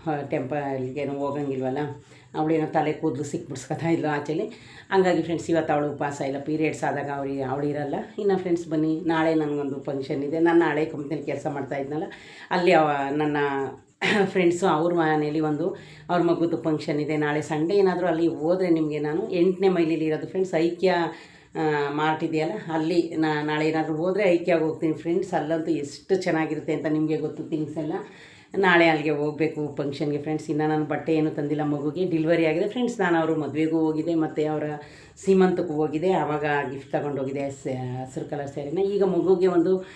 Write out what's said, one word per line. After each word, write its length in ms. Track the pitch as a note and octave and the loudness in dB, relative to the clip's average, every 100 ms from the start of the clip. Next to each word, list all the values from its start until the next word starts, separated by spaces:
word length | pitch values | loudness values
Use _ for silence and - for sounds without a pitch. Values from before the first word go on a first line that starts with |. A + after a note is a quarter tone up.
| D#3+ | -6
ಆ, 140 | D3 | -4
ಟೆಂಪಲ್ಗೇನೋ 920 | C#3 D3+ C3 D3+ C#3 C3 B2+ C3+ C#3+ | -4 -4 -2 -4 -4 -4 -6 -4 -6
ಹೋಗಂಗಿಲ್ವಲ್ಲ, 640 | C#3 C#3 C#3+ C#3+ C3 B2+ C#3 D3 - - - - D#3 | -4 -4 -4 -4 -4 -2 -2 -4 -8 -16 -20 -10 -4
ಅವಳೇನೋ 300 | D#3 D#3+ D#3 | 0 2 2
ತಲೆ 280 | E3 D3+ | 0 0
ಕೂದಲು 300 | D3+ D#3+ C3+ | 0 -2 -2
ಸಿಕ್ಬಿಡ್ಸ್ಕೊತಾ 640 | D3 F3 - C3 - D3 E3 | -4 -6 -8 -12 -8 -4 0
ಇದ್ಲು 180 | E3 D3 | 0 0
ಆಚೆಲಿ. 400 | C#3+ C#3+ D#3 G#3+ - - - - | -2 -2 -4 -4 -8 -20 -20 0
ಹಂಗಾಗಿ 300 | F#3+ F#3 E3 | 4 4 4
ಫ್ರೆಂಡ್ಸ್, 280 | D#3+ D#3+ - | 0 -2 0
ಇವತ್ತು 240 | E3 - | 0 2
ಅವಳು 180 | D3 D3 | 0 0
ಉಪವಾಸ 300 | C3 D3 C#3+ | -2 -4 -2
ಇಲ್ಲ, 160 | C#3 C3+ | -4 -4
ಪೀರಿಯಡ್ಸ್ 440 | C#3+ D3+ D#3 B2+ | -4 0 0 0
ಆದಾಗ 260 | D3+ C#3+ C#3+ C#3+ | -2 -2 -4 -4
ಅವ್ರು, 360 | C#3 C#3 C3 | -4 -4 -2
ಅವಳು 160 | C#3 D3 | -2 -2
ಇರಲ್ಲ. 280 | D3 C#3 F3 G#3+ - | -2 -4 -4 -6 -2
ಇನ್ನು 200 | G3+ F#3 | 0 0
ಫ್ರೆಂಡ್ಸ್ 300 | F#3 E3+ - | 2 -2 0
ಬನ್ನಿ, 320 | D#3 D#3 D#3+ F3 | 0 0 0 0
ನಾಳೆ 280 | E3 D#3+ D#3+ | 2 4 2
ನನಗೊಂದು 440 | D3 D3 C#3+ C#3 | 0 -2 -4 -4
ಫಂಕ್ಷನ್ 440 | - C3+ B2+ C#3 | -6 -6 -4 -4
ಇದೆ. 160 | C#3+ E3 | -2 2
ನಾನು 200 | E3+ E3+ | 4 6
ನಾಳೆ 260 | D#3 D3 D#3 | 4 2 -2
ಕಂಪ್ನಿಲಿ 380 | C#3+ C#3 D#3+ | -4 -6 -6
ಕೆಲಸ 240 | - C3 D#3 | -4 -4 -4
ಮಾಡ್ತಾ 260 | C#3+ B2+ C#3+ | -6 -6 -6
ಇದ್ನಲ್ಲ, 280 | C3+ D3+ G3+ - - - - | -4 -6 -6 -10 -18 -20 -4
ಅಲ್ಲಿ 200 | F3+ F3 | 0 4
ಅವ, 180 | E3 D3+ C#3+ C#3 | 6 6 2 0
ನನ್ನ 260 | D3 D3+ D3 C#3+ C#3 C3 - - _ | 0 0 2 0 0 -4 -8 -18 _
<coughs> 240 | - G#3 F#3+ | 0 2 2
ಫ್ರೆಂಡ್ಸು 420 | F#3+ F3 F3 F#3 | 4 4 4 2
ಅವ್ರ 260 | D#3 E3+ | 2 2
ಮನೇಲಿ 460 | F3 D#3 D#3 D3+ D#3 | 2 2 2 2 0
ಒಂದು 260 | D3+ D3 F3+ - - - - | 0 0 -2 -4 -12 -18 -2
ಅವ್ರ 120 | F3 | 2
ಮಗುದು 360 | E3+ E3+ E3+ D#3+ | 2 2 0 0
ಫಂಕ್ಷನ್ 420 | E3 D3+ - D3 | 0 -2 0 -2
ಇದೆ. 160 | D3+ D3+ | 0 0
ನಾಳೆ 240 | D3+ D3+ | 2 0
ಸಂಡೇ 340 | D3+ D3+ E3 G3+ | -2 -2 2 4
ಏನಾದರೂ 320 | F#3+ F3 F3+ | 4 4 2
ಅಲ್ಲಿ 200 | D#3+ E3+ | 2 2
ಹೋದರೆ 420 | C#3+ D#3+ F3+ F3+ | 2 0 2 2
ನಿಮಗೆ 300 | E3 D#3 D3 | 0 -2 -2
ನಾನು 320 | D3 D#3+ A3 | -2 -2 -2
ಎಂಟನೇ 380 | F3+ F3+ F#3 F#3+ | 2 2 4 2
ಮೈಲಿಲಿ 360 | F3 D#3+ D#3+ D#3 | 4 2 2 0
ಇರೋದು 220 | D3+ - | -2 -4
ಫ್ರೆಂಡ್ಸ್, 280 | F#3+ F#3 D#3+ | -2 0 2
ಐಕ್ಯ, 380 | E3+ E3+ F#3 F3 E3 - - - - D#3+ | 0 2 2 2 0 -4 -18 -20 -12 -2
ಆ, 340 | D#3 D3 C#3+ | 0 0 0
ಮಾರ್ಟ್ 340 | D3 D#3 D#3 | 0 0 0
ಇದೆಯಲ್ಲ, 280 | E3 D#3 D#3 - D#3+ | -2 0 -2 -4 -4
ಅಲ್ಲಿ 420 | D#3+ D#3 F3 E3 D#3+ | -2 0 0 0 0
ನಾ-, 260 | D#3 D3+ D3+ | 0 0 0
ನಾಳೆ 220 | D3+ D#3 | 0 0
ಏನಾದರೂ 280 | D#3+ D3+ D#3 | 0 0 0
ಹೋದರೆ 280 | F3+ F#3+ | 0 2
ಐಕ್ಯಾಗೆ 400 | G3+ E3+ E3+ E3 | 4 2 2 2
ಹೋಗ್ತೀನಿ 300 | D#3+ D#3 E3 | 2 0 -2
ಫ್ರೆಂಡ್ಸ್. 400 | D3+ E3 F3+ F#3 | -2 -2 -2 0
ಅಲ್ಲಂತೂ 380 | E3 D3 E3 D#3+ | -2 -2 -2 0
ಎಷ್ಟು 440 | D3+ C#3+ - - F#3 | -2 -4 -10 -2 0
ಚೆನ್ನಾಗಿರುತ್ತೆ 580 | F3+ D#3+ D#3 D3+ D3+ | 2 0 0 -4 -2
ಅಂತ 120 | D3+ D#3+ | -2 0
ನಿಮಗೆ 320 | D#3 D#3 D3 | 0 0 0
ಗೊತ್ತು 260 | D3 - C3 | -4 -6 -6
ಥಿಂಗ್ಸ್ 280 | D#3 D3+ E3 | -4 -4 -6
ಎಲ್ಲ. 160 | D3+ C4 - - - - - F#3+ | -6 -6 -8 -16 -20 -20 -8 2
ನಾಳೆ 300 | F#3+ E3+ E3 | 4 6 6
ಅಲ್ಲಿಗೆ 220 | D#3 D3+ | 4 2
ಹೋಗ್ಬೇಕು 640 | C#3+ D3 D3 D#3 D#3 D3 C3 | 0 -2 0 -2 -2 -6 -4
ಫಂಕ್ಷನ್ಗೆ 400 | C#3+ C#3 D3 D3 | -4 -2 -2 -2
ಫ್ರೆಂಡ್ಸ್. 320 | D#3 D3+ D#3+ | -2 -4 -2
ಇನ್ನು 180 | D3 D3+ | -2 0
ನಾನು 180 | D3+ D3+ | 0 0
ಬಟ್ಟೆ 300 | D3 E3 D#3+ | -2 0 0
ಏನೂ 140 | D#3 | 0
ತಂದಿಲ್ಲ 340 | D3+ D3 D3+ | -2 -4 -2
ಮಗುಗೆ, 420 | D3 D3 D3 D#3 F3+ | 0 0 -2 -2 -2
ಡೆಲಿವರಿ 400 | D#3+ D#3 E3 D#3+ | 0 2 2 2
ಆಗಿದೆ 220 | D#3+ G3+ | 2 0
ಫ್ರೆಂಡ್ಸ್. 320 | B3 A#3 - | -2 -4 0
ನಾನು 180 | F3+ E3+ | 2 2
ಅವ್ರ 200 | D#3+ D#3 | 2 0
ಮದುವೆಗೂ 420 | C#3 D3 D#3 E3 | -2 -2 0 2
ಹೋಗಿದ್ದೆ, 340 | D#3 D#3 D#3 | 0 0 0
ಮತ್ತು 380 | E3 D#3 D#3 D3+ | 0 -2 -2 -2
ಅವರ 120 | D3+ D3+ D3+ - - - - F#3+ | -2 -4 -6 -12 -20 -20 -8 2
ಸೀಮಂತಕ್ಕೂ 480 | F#3+ F#3 F3 F3 | 6 6 4 -2
ಹೋಗಿದ್ದೆ, 380 | D3+ D3+ D3+ F3+ | 0 0 0 0
ಆವಾಗ 340 | F3 D3 D3+ D3 C#3+ B2+ | 0 0 0 0 0 -2
ಗಿಫ್ಟ್ 200 | C3+ - | -8 -6
ತಗೊಂಡು 300 | D#3 C#3+ C#3 | -4 -2 -4
ಹೋಗಿದ್ದೆ, 280 | C3+ C#3+ C#3 | -4 -4 -6
ಸ-, 180 | C#3 D3 C3 B2+ B2+ | -6 -6 -6 -6 -8
ಹಸಿರು 240 | B2+ D#3 - | -8 -10 -8
ಕಲರ್ 180 | C#3+ C#3 | -8 -8
ಸ್ಯಾರಿನ. 320 | - C#3+ F3 | -8 -6 -2
ಈಗ 240 | G3 G3 | 0 2
ಮಗುಗೆ 440 | F#3+ E3+ E3 F#3 F#3 | 2 2 4 4 4
ಒಂದು 380 | F3 F3 F#3 - | 4 4 2 -2